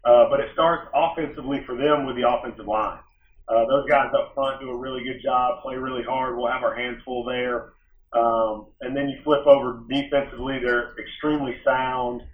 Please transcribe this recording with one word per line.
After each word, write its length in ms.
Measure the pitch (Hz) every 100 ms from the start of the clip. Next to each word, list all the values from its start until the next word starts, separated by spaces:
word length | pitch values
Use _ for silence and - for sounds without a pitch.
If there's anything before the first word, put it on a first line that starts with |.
| -
uh, 240 | 120 117
but 100 | -
it 100 | -
starts 360 | - 165 165 -
offensively 680 | 139 165 165 143 - 131 139 -
for 120 | 123
them 280 | 147 147 135
with 100 | 123
the 120 | 123
offensive 380 | 120 123 110 101
line. 340 | 110 107 - - _ _ _ -
Uh, 180 | 113 113
those 220 | 139 -
guys 220 | 139 131 139
up 160 | -
front 260 | 139 135 135
do 100 | 131
a 60 | 123
really 280 | 131 127
good 180 | 123 127
job, 400 | 131 127 127 120
play 140 | 135 127
really 260 | 131 127
hard. 340 | 117 127 131 120
We'll 160 | 120
have 120 | 131
our 100 | 120
hands 280 | 113 123 117 -
full 200 | 123 120
there. 480 | 123 123 120 - _ _ _ _
Um, 540 | 117 117 113 110 107 - _
and 140 | 127 139
then 140 | 143
you 80 | 131
flip 220 | 147 143 143
over 380 | 139 123 117 -
defensively, 680 | 139 139 143 131 120 131 135
they're 320 | 123 120 113 -
extremely 600 | 107 - 151 151 131 120
sound. 580 | 139 131 131 127 123 120 -